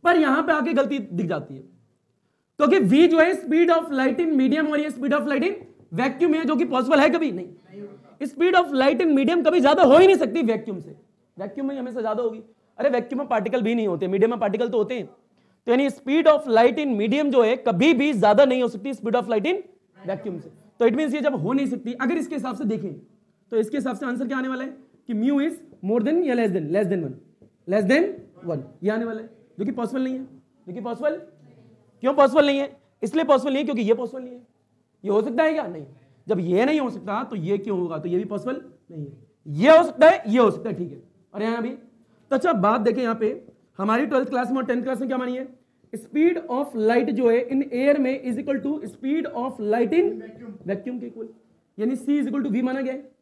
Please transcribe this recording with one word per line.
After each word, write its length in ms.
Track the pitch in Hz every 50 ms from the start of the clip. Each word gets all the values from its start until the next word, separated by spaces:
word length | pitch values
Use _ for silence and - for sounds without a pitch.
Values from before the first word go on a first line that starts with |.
| -
पर 120 | 349 349
यहां 260 | 339 311 277 262 302 320
पे 100 | - 320
आके 200 | 302 254 330 320
गलती 240 | 254 262 220 285 277
दिख 280 | 202 - 175 175 202
जाती 280 | 160 180 151 147 - 139
है, 80 | 131 131 - _ _ _ _ _ _ _ _ _ _ _ _ _ _ _ _ _ _
क्योंकि 180 | 294 269 349 392
V 280 | 233 180 220 285 339 349
जो 100 | 320 330
है 120 | 320 349 381
speed 360 | 392 381 277 311 320 339 339 330
of 140 | 330 339 330 285
light 280 | 262 262 247 233 -
in 140 | 349 320 311
medium 360 | 269 262 254 226 311 311 302
और 100 | 302 294
ये 100 | 294 302
speed 220 | - - 254 285 285
of 120 | 294 285
light 180 | 294 285 285 330
in 100 | 370 415 427 - - - _ - _ 165
vacuum 400 | 165 247 277 269 - 339 349 302
है, 100 | 320 320
जो 120 | 247 311
कि 80 | 247 349
possible 340 | 240 269 254 247 247 320 285
है 80 | 277 320
कभी? 200 | - 339 320 277 190
नहीं। 960 | 185 175 - - - _ _ - 202 208 202 - - _ - - _ 277
Speed 280 | 269 - 269 330 359 370
of 200 | 370 349 285 285
light 260 | 262 262 277 311 240
in 140 | 370 330 294
medium 300 | 269 277 226 349 349 294
कभी 140 | 320 330 359
ज्यादा 220 | 254 277 311 370 359
हो 120 | 254 269
ही 100 | 320 370
नहीं 100 | 381 392
सकती 260 | - 320 226 208 330 302
vacuum 360 | 220 226 214 - - 196 180
से, 160 | 156 - - _ _ _ _ _ _ _ _
Vacuum 320 | - 196 208 196 285 269 269
में 100 | 277 269
हमेशा 220 | 247 254 220 240
ज्यादा 220 | 220 220 214 220 247
होगी। 200 | 226 220 220 - _ _ _ _ _ _ -
अरे 120 | 233 285
vacuum 280 | 247 240 240 240 277 247
में 100 | 285 285
particle 340 | 254 220 190 220 220 262 208
भी 120 | 214 233
नहीं 120 | 233 220 202
होते, 200 | 175 147 196 180
medium 220 | 190 196 208 226
में 100 | 240 214
particle 280 | 233 226 190 220 240 240
तो 100 | 226 233
होते 160 | 214 214 254
हैं, 120 | 240 185
तो 680 | - - _ _ _ _ _ _ _ _ _ _ - 233
यानी 160 | 254 285 277
speed 380 | 269 - - 262 277 320 320 320
of 200 | 302 294 302 269
light 280 | 226 220 233 247 220 311
in 160 | 302 285 247
medium 340 | 202 208 226 240 285 302 285 247
जो 100 | 262 233
है 140 | 220 247 262
कभी 340 | - 247 208 170 240 320 330
भी 180 | 233 277 302 294
ज्यादा 300 | 208 190 208 208 208 285
नहीं 180 | 262 254 254 247
हो 60 | 233
सकती 240 | 233 202 196 269 269
speed 220 | - - 233 220
of 120 | 247 208 202
light 180 | 233 214 196
in 140 | 311 370 403 370 - - _ _ _ _ _ -
vacuum 380 | 170 196 190 - 220 180 160
से। 100 | 143 - - - _ _ _ _
तो 40 | 240
it 100 | 233 226
means 200 | 269 311 294 233
ये 60 | 302
जब 140 | 254 302 269
हो 160 | 202 151 196 262
नहीं 140 | 269 277
सकती, 260 | - 247 202 - 233 247
अगर 220 | - 269 240 349
इसके 180 | 330 285 - 320
हिसाब 220 | 277 196 254 240
से 80 | - 311
देखें 260 | 208 220 202 175 190 147 - - _ _ _ _ _ _ _ _ _ 233
तो 40 |
इसके 200 | 220 220 220 -
हिसाब 200 | 285 214 262 240
से 100 | 190 294
answer 220 | 247 247 247 262 226
क्या 100 | 269 262
आने 100 | 254 262
वाला 160 | 262 254 262
है 120 | 269 - - - _ _ _ _ -
कि 60 | 233
mu 240 | 208 220 269 285 277
is 200 | 277 330 320 - - - - _ -
more 160 | 190 220 240 208
than 220 | 254 320 339 359
या 100 | 294 247
less 160 | 240 233 214 175
than, 180 | 185 156 147
less 200 | 165 202 214 170
than 140 | 196 180 160
one, 100 | 135 131 - _ _ _ _ - _ _ _ _ -
less 220 | 185 214 202 185
than 200 | 262 302 359 415 370 - - - _ - -
one, 160 | 170 165 143 127 - - _ 170
ये 80 | 202
आने 140 | 214 220 233
वाला 160 | 226 220 220
है, 100 | 220 226 - _ _ _ _ -
जो 60 | 208
कि 80 | 214 247
possible 320 | 247 240 - - 262 262
नहीं 100 | 262 262
है, 100 | 262 262 - - - _ _ _ _ _
जो 60 | 180 180
कि 80 | 233 196
possible, 380 | 240 240 233 269 294 302 - - - _ _ _ - _ _ _ _ _ _ _ _ _ _ -
क्यों 120 | 254 285
possible 320 | 285 277 269 220 311 294
नहीं 120 | 285 277 277
है? 180 | 277 277 - _ _ _ _ _ -
इसलिए 220 | 226 - 320 320
possible 280 | 311 285 262 - 285 262
नहीं 60 | 269
है 60 | 294
क्योंकि 180 | 262 285 220 233
ये 120 | 196 226
possible 280 | 233 254 226 - 262 254
नहीं 120 | 247 247
है। 120 | 247 - _ _ _ _ _ _ _ _ _ _ _ -
ये 60 | 196
हो 100 | 196 214 214
सकता 200 | 285 233 254 311
है 100 | 311 320
क्या? 140 | 311 269 180
नहीं। 160 | 175 160 143 - - _ _ _ _ _ _
जब 140 | - 208 185
ये 240 | 180 170 175 190 233
नहीं 160 | 277 311 302
हो 100 | 277 240
सकता 320 | 190 208 - 196 202 220 262
तो 120 | - 247 202
ये 200 | 156 175 202 196
क्यों 200 | 196 226 202 180
होगा? 180 | 180 170 160 156
तो 100 | 151 175
ये 100 | 175 180
भी 60 | 214
possible 340 | 190 208 196 - 247 269 - - - _ _ _ _
नहीं 140 | 170 156 147
है। 80 | 139 - - - _ _ _ _
ये 300 | 156 143 147 196 285 320 320
हो 60 | 349
सकता 240 | 330 - - 311 320
है, 140 | 381 - -
ये 120 | 214 208 254
हो 120 | 240 202
सकता 180 | - - - 226
है, 60 | 185
ठीक 140 | - 180 156
है। 120 | 143 123 - _ _ _ _ _ -
और 80 | 208 214
यहाँ 200 | 226 226 233 220
भी 80 | 247
तो 640 | 277 - - - _ _ _ _ _ _ _ _ 277
अच्छा 160 | 262 - 359 330
बात 260 | 208 180 208 220 262
देखें, 220 | 208 240 220 269 254
यहाँ 120 | 226 226
पे 140 | 226 226 214 269 - - - _ _ _ _ _ -
हमारी 280 | 196 202 220 240 285
ट्वेल्थ 220 | - 302 254 262 262
class 220 | 269 247 247 208
में 60 | 262
और 80 | 269 254
tenth 160 | 233 247 247 240
class 180 | 262 262 202
में 80 | 269 247
क्या 100 | 254 254
मानी 180 | 254 247 247
है? 120 | 254 262 262 - _ _ _ _ _ _ _ -
Speed 460 | 220 - - - 294 311 349 359 339 330 -
of 220 | 247 262 285 277 - 233 214
light 280 | 220 233 247 262 - 247
जो 160 | 202 254 233
है 180 | 226 240 247 240
in 140 | 269 269 277 - 240
air 240 | 247 262 285 294 294
में 260 | 262 254 262 269 254
is 140 | 254 233 214
equal 220 | 285 285 277 269
to 100 | - 277 302 302 -
speed 420 | 202 - - - 262 294 330 - - -
of 220 | 247 240 262 254 - 214
light 260 | 208 214 240 233 208 311
in 140 | 339 392 415 427 - - - - - 240 220 202 - -
vacuum 340 | 165 202 196 - 247 247 247
के 60 | 240
इक्वल, 220 | - - 226 226 220 - _ _ _ _ _ _ _ _ -
यानी 180 | 214 240 269
C 240 | - - 269 285 294
is 80 | 269 269
equal 160 | 285 277 240
to 80 | 277 196
V 100 | 240 247
माना 160 | 254 254 269
गया 120 | 269 262 262
है। 160 | 269 285 - _ _